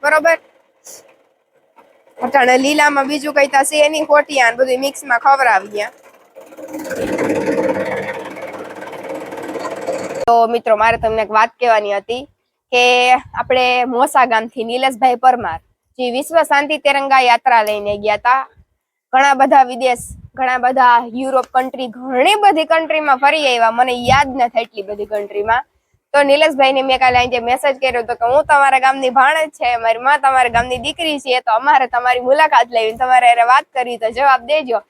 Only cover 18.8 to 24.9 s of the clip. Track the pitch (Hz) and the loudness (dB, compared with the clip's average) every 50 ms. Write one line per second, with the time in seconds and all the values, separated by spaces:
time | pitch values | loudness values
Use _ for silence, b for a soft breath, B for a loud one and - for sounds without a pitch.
18.8 | _ _ _ _ _ _ - 262 269 285 277 262 269 269 269 277 262 247 254 240 | _ _ _ _ _ _ 0 2 4 4 4 2 2 4 6 6 4 4 0 -4
19.8 | 262 254 247 233 - - - - - - _ - 262 254 254 254 240 247 262 254 | -2 -2 -2 -2 -6 -16 -18 -18 -20 -20 _ -6 -4 -2 -2 0 0 0 2 4
20.8 | 254 247 240 240 240 240 220 247 269 262 262 262 247 - _ 254 254 262 - 262 | 4 4 4 4 2 -2 -8 -6 -6 -2 -2 -2 -2 0 _ -2 -2 -2 -6 -8
21.8 | 262 247 214 247 254 262 262 247 269 359 415 415 415 403 381 311 311 311 320 320 | -10 -10 -10 -12 -12 -6 0 2 2 2 2 4 4 4 4 4 0 0 0 0
22.8 | 330 311 311 311 302 294 269 254 269 285 294 320 302 269 247 240 226 226 226 240 | 0 -2 -2 -2 2 0 0 2 2 0 2 2 0 0 0 2 2 0 2 2
23.8 | 247 247 247 247 240 240 254 269 294 269 254 269 247 240 _ 226 233 233 _ 220 | 0 0 0 -4 0 2 4 4 2 0 0 -2 -2 -2 _ -4 -6 -6 _ -14
24.8 | 196 190 | -12 -12